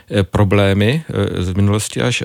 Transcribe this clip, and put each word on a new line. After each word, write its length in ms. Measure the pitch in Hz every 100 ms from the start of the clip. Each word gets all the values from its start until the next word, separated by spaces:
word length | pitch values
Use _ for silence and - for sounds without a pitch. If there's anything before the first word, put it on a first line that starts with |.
| -
eh, 120 | 104
problémy, 800 | 92 104 98 104 98 98 107 156 -
eh, 340 | 101 101 87
z 100 | 92
minulosti 480 | 92 101 104 - 127
až 220 | 123 117